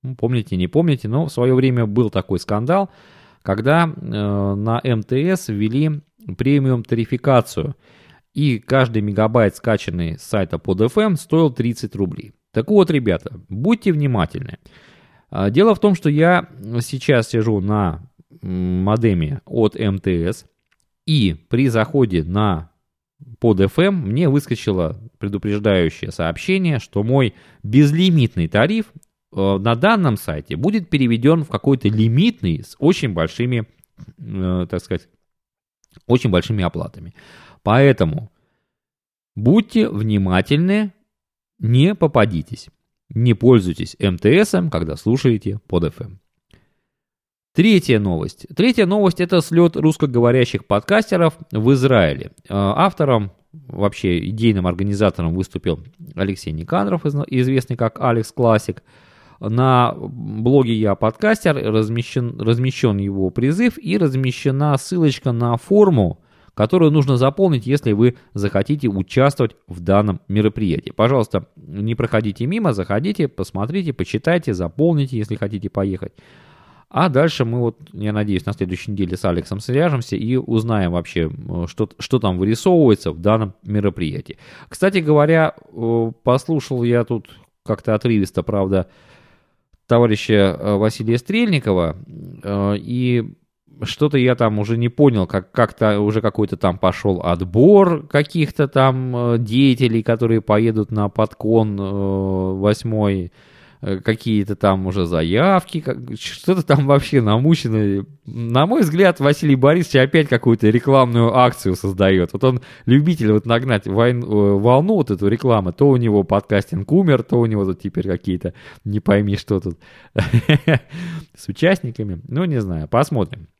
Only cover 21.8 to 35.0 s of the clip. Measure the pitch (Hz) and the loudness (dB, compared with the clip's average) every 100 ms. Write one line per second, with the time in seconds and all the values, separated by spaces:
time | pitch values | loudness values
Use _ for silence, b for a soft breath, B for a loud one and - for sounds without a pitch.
21.8 | 107 104 104 90 78 98 107 82 80 _ | 0 0 0 0 -2 -2 -2 -2 -8 _
22.8 | _ _ _ _ - 113 120 95 98 - | _ _ _ _ -20 -2 0 2 2 2
23.8 | 190 190 101 123 170 143 - 113 - 92 | 0 0 -2 0 2 0 -2 -6 -2 -2
24.8 | 82 - 110 _ 101 101 104 104 104 95 | -4 -6 -18 _ -8 -6 -4 -2 2 2
25.8 | 82 - - - 82 85 - 190 180 131 | 2 -2 -12 -6 -6 -4 -2 0 0 -2
26.8 | - 101 110 135 120 b b b 104 127 | -4 -4 0 0 0 b b b 0 4
27.8 | 147 156 185 160 117 - 82 101 147 220 | 4 4 4 4 2 0 -2 0 2 0
28.8 | 208 - _ _ _ - 98 98 107 117 | -6 -14 _ _ _ -2 0 0 0 2
29.8 | 185 220 160 101 - 76 - 76 156 214 | 2 2 0 -2 -6 -8 -8 -4 -2 -2
30.8 | 165 147 127 117 135 165 147 - - 135 | -2 0 0 2 2 2 -2 -4 0 0
31.8 | 101 110 113 120 226 226 92 78 - - | 0 2 2 4 2 0 -4 -4 -8 -2
32.8 | 147 165 131 85 80 - 123 120 110 _ | 0 0 -2 -2 -4 -2 -4 -2 -6 _
33.8 | _ _ - _ 110 98 92 90 87 90 | _ _ -20 _ -12 -6 -4 -2 -4 -6
34.8 | - 90 | -6 -8